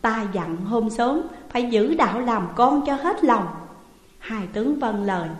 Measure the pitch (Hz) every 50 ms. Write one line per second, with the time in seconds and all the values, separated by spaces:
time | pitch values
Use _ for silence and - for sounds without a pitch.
0 | - 226 220 226 214 202 185 190 170 165 165 170 185 202 233 233 220 220 214 -
1 | 233 247 277 320 403 - - - - - - 247 247 240 233 214 208 269 330 320
2 | 277 202 180 240 254 240 226 214 180 170 - - 240 262 294 294 277 285 277 269
3 | 285 349 415 - 339 262 233 214 190 165 - - - - - - - - - -
4 | _ - _ - - - 220 214 190 175 - 208 226 269 302 277 277 226 214 202
5 | 202 196 190 180 170 160 160 165